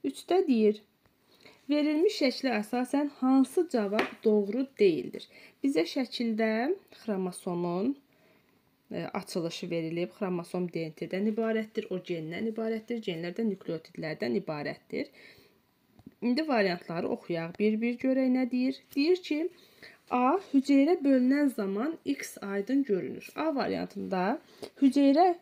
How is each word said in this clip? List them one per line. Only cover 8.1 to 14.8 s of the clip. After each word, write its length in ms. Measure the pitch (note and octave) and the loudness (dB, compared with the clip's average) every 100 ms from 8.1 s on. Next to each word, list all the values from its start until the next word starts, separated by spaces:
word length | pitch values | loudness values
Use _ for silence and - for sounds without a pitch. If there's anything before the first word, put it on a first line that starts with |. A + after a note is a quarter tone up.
| _ _ _ _ _ _ _ _ | _ _ _ _ _ _ _ _
e, 120 | F3+ | -8
açılışı 680 | E3+ - F3+ F#3+ E3 - F3+ | -6 -8 -6 -6 -6 -8 -6
verilib. 420 | E3 E3 E3+ F3 | -4 -4 -4 -6
Xromosom 560 | - F#3+ F3+ E3+ F3+ F3+ | -6 -4 -4 -4 -4 -4
D 120 | E3+ D#3+ | -4 -8
N 20 | |
T-dən 400 | - E3 F#3 G#3+ | -8 -6 -2 -2
ibarətdir, 560 | A3 A3+ A3 A3 - - | 0 -2 -2 -4 -8 -6
o 80 | F#3 | -8
gendən 480 | F3+ E3+ D#3 F3 A3 | -6 -6 -6 -4 -4
ibarətdir, 480 | A3 A3 A3+ A3 A#3 G#3+ | -4 -4 -6 -6 -6 -4
genlər 240 | E3 F3 | -6 -6
də 160 | F3+ A3+ | -2 -2
nükleotidlərdən 920 | F#3+ - E3 - - D#3 D#3+ A#3+ A3 | -4 -6 -8 -8 -10 -8 -4 -2 -2
ibarətdir. 640 | F3+ D3+ C#3 - | -4 -6 -6 -8